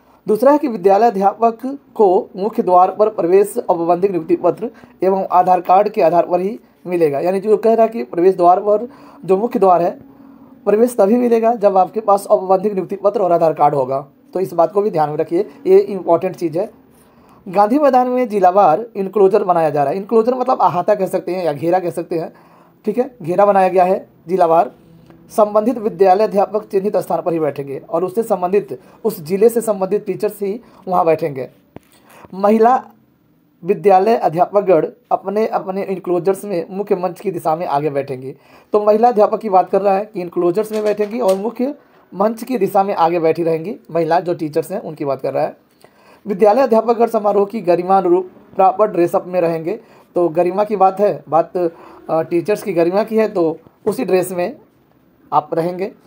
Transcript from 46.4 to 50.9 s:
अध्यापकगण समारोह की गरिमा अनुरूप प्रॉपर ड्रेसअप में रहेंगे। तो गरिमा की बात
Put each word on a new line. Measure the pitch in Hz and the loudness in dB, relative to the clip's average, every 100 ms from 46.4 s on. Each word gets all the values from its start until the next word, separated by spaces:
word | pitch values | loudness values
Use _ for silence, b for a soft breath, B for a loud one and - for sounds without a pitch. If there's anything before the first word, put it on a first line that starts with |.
| 208 233 | 4 4
अध्यापकगण | 262 220 226 226 233 | 2 2 2 0 0
समारोह | 220 208 202 202 | 0 0 0 -2
की | 226 | -2
गरिमा | 175 170 180 196 | 0 0 2 0
अनुरूप | 185 180 185 - _ - | 2 0 0 -14 _ 0
प्रॉपर | 190 185 196 | 0 2 0
ड्रेसअप | 175 170 185 180 | 0 0 -2 -2
में | 180 | -2
रहेंगे। | 165 165 160 226 b b b 175 | -2 -4 -6 -10 b b b -2
तो | 175 | 0
गरिमा | 160 180 190 | 0 0 -2
की | 208 202 | -2 2
बात | 190 | 2